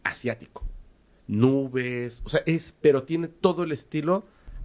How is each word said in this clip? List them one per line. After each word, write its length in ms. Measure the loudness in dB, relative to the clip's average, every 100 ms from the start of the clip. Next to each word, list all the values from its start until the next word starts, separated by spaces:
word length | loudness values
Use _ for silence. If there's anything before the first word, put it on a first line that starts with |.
asiático. 600 | -6 -4 -4 -6 -10 -12 -12 -12 -18 _ _ _ -4
Nubes, 960 | 4 4 4 0 -4 -4 -4 -8 -10 -4
o 40 |
sea, 120 | -2 0
es, 300 | 0 -2 2
pero 220 | 4 4
tiene 240 | 2 -2 -4
todo 360 | 0 2 2
el 80 | -2
estilo 540 | -6 -6 -4 0 -2 -2 _ -18 -14